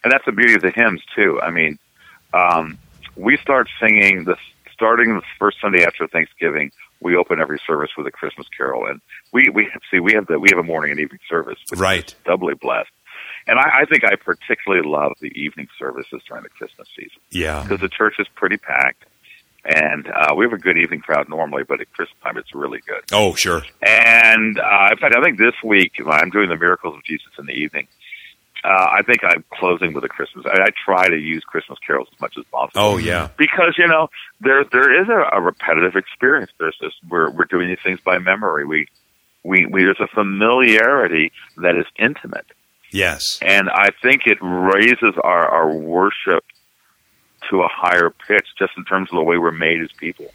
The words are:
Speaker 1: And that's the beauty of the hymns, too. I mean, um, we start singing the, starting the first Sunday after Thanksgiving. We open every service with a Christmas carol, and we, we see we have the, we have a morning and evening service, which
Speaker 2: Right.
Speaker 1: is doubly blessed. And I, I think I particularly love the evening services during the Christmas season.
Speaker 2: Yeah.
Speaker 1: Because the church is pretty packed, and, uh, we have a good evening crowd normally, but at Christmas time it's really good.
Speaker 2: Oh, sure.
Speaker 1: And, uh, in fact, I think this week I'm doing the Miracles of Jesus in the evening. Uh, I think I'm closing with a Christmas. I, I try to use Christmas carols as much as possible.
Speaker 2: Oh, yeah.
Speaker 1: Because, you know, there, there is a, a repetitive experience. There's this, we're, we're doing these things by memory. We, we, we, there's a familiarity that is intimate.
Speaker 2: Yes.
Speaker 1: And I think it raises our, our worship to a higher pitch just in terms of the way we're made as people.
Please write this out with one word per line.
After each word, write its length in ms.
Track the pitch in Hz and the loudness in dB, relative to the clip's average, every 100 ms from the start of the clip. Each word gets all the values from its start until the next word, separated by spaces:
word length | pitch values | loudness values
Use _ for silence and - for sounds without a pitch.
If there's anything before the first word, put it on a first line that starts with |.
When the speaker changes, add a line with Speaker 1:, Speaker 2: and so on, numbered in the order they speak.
Speaker 1:
And 80 | 117 | 2
that's 120 | 135 | 2
the 60 | - | 2
beauty 220 | 104 120 | 2 4
of 80 | 107 | 4
the 80 | 90 | 2
hymns, 300 | 110 117 85 - | 2 0 0 -6
too. 240 | - 98 71 | 0 0 0
I 80 | 85 | -2
mean, 300 | 85 80 76 _ _ - _ _ | -2 -2 -4 _ _ -20 _ _
um, 440 | 90 87 82 80 80 _ - - | 0 2 2 -2 -12 _ -20 -20
we 220 | - 101 143 | -6 -2 0
start 300 | - 135 120 - | 0 0 -2 -2
singing 460 | 113 104 98 92 | 0 4 4 2
the, 100 | 85 90 - _ - | -2 -4 -6 _ -20
starting 420 | - 113 117 117 | -2 0 2 2
the 60 | 104 - - | 0 -6 -2
first 180 | 101 - | -2 0
Sunday 220 | 104 90 | 0 2
after 240 | 85 - 82 | 2 0 -4
Thanksgiving. 640 | 85 78 _ 82 76 71 _ - _ | -4 -4 _ -4 -2 -6 _ -20 _
We 140 | 87 | 0
open 240 | 87 87 80 | 0 0 -2
every 200 | 76 73 | -2 -4
service 260 | - 76 73 - | -4 -4 -4 -8
with 80 | 71 | -12
a 40 | |
Christmas 360 | - 69 - 67 | -10 -12 -12 -18
carol, 300 | - 65 62 50 | -8 -6 -4 -6
and 140 | 71 _ - _ | -10 _ -20 _
we, 180 | 123 131 | 0 2
we 200 | 101 104 - - | 2 -2 -6 -4
see 100 | 95 | -2
we 140 | 90 | 2
have 140 | 107 92 | 0 0
the, 120 | 78 | 0
we 100 | 98 | 2
have 100 | 90 | 2
a 40 | |
morning 280 | 85 80 76 | -2 -4 -4
and 80 | 73 | -4
evening 200 | 76 65 - | -6 -10 -6
service, 280 | 85 65 - - | -6 -6 -12 -12
which 100 | 82 | -2
Speaker 2:
Right. 280 | 95 92 - | 0 0 -6
Speaker 1:
is 80 | - | -10
doubly 280 | - 92 87 | -4 -2 -2
blessed. 340 | 71 64 64 - _ _ - - - - | -6 -4 -4 -6 _ _ -20 -18 -12 -2
And 100 | 120 | 2
I, 220 | 147 131 | 2 2
I 40 | |
think 180 | 151 156 | 2 2
I 120 | 113 | 2
particularly 720 | 98 - 87 - 113 - 92 76 | 0 -4 -6 -4 -6 0 0 0
love 260 | 76 73 - | -2 -2 -4
the 100 | 76 - | -12 -10
evening 280 | 73 76 69 - | -10 -12 -20 -12
services 440 | 67 64 67 64 - | -12 -10 -14 -16 -16
during 160 | 60 | -18
the 60 | 50 | -18
Christmas 380 | _ - _ - | _ -18 _ -20
season. 240 | - - - _ | -20 -20 -20 _
Speaker 2:
Yeah. 320 | 92 78 76 | -6 -6 -6
Speaker 1:
Because 160 | 101 98 | -6 -4
the 60 | 95 | -4
church 260 | - 107 - | -2 -2 -2
is 80 | 101 | -8
pretty 220 | - 92 104 | -2 -2 -2
packed, 480 | - 65 67 - _ _ _ - _ _ | -2 0 0 -2 _ _ _ -20 _ _
and, 420 | - 78 78 76 - | -2 0 0 -4 -6
uh, 260 | - 76 | -2 0
we 100 | 76 | 2
have 80 | 120 | 0
a 40 | 104 | 0
good 200 | 90 82 | 0 0
evening 220 | 82 80 | 0 -4
crowd 260 | - 73 71 | -2 -2 -2
normally, 340 | 80 78 71 69 | -6 -6 -6 -6
but 120 | 67 | -6
at 100 | - | -8
Christmas 240 | - 82 _ | -10 -12 _
time 140 | - 57 | -10 -10
it's 160 | - | -12
really 260 | 71 71 62 | -10 -8 -10
good. 160 | - - - | -12 -12 -2
Speaker 2:
Oh, 220 | 104 101 | 2 2
sure. 260 | 80 95 82 - _ | 0 -2 -2 -6 _
Speaker 1:
And, 800 | 101 113 117 117 113 110 110 104 | 2 6 6 8 6 4 2 -2
uh, 300 | 101 101 98 | 2 4 4
in 60 | 113 | 4
fact, 180 | 147 | 2
I 60 | 117 | 4
think 140 | 165 101 | 2 2
this 180 | 113 - | 2 2
week 300 | 113 101 87 - | 2 2 2 -2
I'm 240 | 73 78 87 | 0 0 2
doing 200 | 101 95 | 0 0
the 80 | 82 | 0
Miracles 380 | 87 90 87 | 0 0 -4
of 80 | 73 | -10
Jesus 240 | - 76 - - | -10 -10 -10 -18
in 60 | |
the 80 | 71 | -12
evening. 340 | 64 76 76 - _ - - - _ _ - | -8 -6 -8 -12 _ -20 -20 -20 _ _ -6
Uh, 40 | - | 0
I 340 | 95 92 101 | 2 4 2
think 200 | 104 120 | 2 0
I'm 200 | 95 85 - | 2 0 -4
closing 400 | - 90 87 87 | -4 -2 0 -2
with 100 | 71 | -4
a 60 | - | -8
Christmas. 360 | - 69 92 | -8 -10 -8
I, 180 | - 95 | -2 2
I 60 | 101 - | 0 -2
try 220 | - 92 92 | -2 2 2
to 60 | |
use 280 | 80 78 82 | 0 -4 -8
Christmas 340 | - 82 - 67 | -6 -10 -10 -16
carols 240 | - 71 64 | -4 -4 -4
as 60 | _ | _
much 180 | - - | -12 -12
as 60 | - | -10
possible. 300 | 64 64 - | -6 -4 0
Speaker 2:
Oh, 160 | 104 98 | 0 0
yeah. 320 | 104 87 76 - | -2 -4 -4 -2
Speaker 1:
Because, 380 | 156 190 175 170 | 0 2 0 2
you 100 | 175 | 2
know, 220 | 160 160 - - _ | 2 0 -6 -20 _
there, 220 | 123 139 | 2 2
there 360 | 139 123 135 147 | 2 2 4 4
is 60 | 202 | 2
a, 300 | 226 - 98 | 2 2 2
a 40 | |
repetitive 540 | 87 - - 80 90 | 0 -2 -2 2 2
experience. 560 | 95 - - 127 151 95 _ | 0 -4 -2 0 0 -2 _
There's 160 | 80 - | -8 -6
this, 100 | 80 - 85 | -12 -14 -4
we're, 200 | 85 78 | 0 0
we're 140 | 80 | 0
doing 240 | 80 90 90 | -2 0 -2
these 80 | 90 | -4
things 160 | 92 90 | -6 -4
by 160 | 92 92 | -2 0
memory. 460 | 90 101 104 76 | 0 0 -2 -2
We, 220 | 71 78 73 _ _ _ _ _ | -2 -4 -4 _ _ _ _ _
we, 220 | 85 92 | 0 0
we, 180 | 85 98 | 2 2
there's 160 | 92 98 | 2 2
a 60 | 104 | -4
familiarity 1200 | 110 101 98 110 127 123 110 117 139 92 80 80 - - - | -2 -2 0 2 4 4 4 4 2 0 0 -2 -6 -20 -2
that 180 | 87 | 0
is 100 | 85 82 - | 0 -4 -4
intimate. 480 | 117 151 - - - _ _ _ _ | -4 -4 -12 -14 -14 _ _ _ _
Speaker 2:
Yes. 300 | 95 92 73 - - | -2 -2 -2 -8 -4
Speaker 1:
And 280 | 95 98 95 | 2 2 2
I 200 | 95 101 - | 2 2 2
think 220 | 127 135 | 0 2
it 120 | 117 104 | 2 0
raises 720 | 92 90 92 98 113 120 113 90 | 0 0 2 4 4 4 0 2
our, 240 | - 87 82 | 2 2 4
our 240 | 82 80 | 2 2
worship 720 | 78 80 87 98 - - 87 _ _ _ _ _ _ _ _ _ _ - | 0 -2 0 0 -2 -2 -2 _ _ _ _ _ _ _ _ _ _ -4
to 120 | 95 | 0
a 60 | 85 | 0
higher 380 | - 90 87 85 | 0 0 2 2
pitch 380 | _ - 104 - - | _ -2 -2 -2 -6
just 160 | 95 - | -6 -6
in 60 | |
terms 240 | - 95 95 | -4 -4 -2
of 40 | |
the 80 | 87 | -2
way 140 | 80 85 | 0 2
we're 140 | 85 | 0
made 300 | 82 82 82 | 0 -2 -2
as 100 | 82 | -4
people. 320 | - 82 - 73 | -10 -12 -12 -20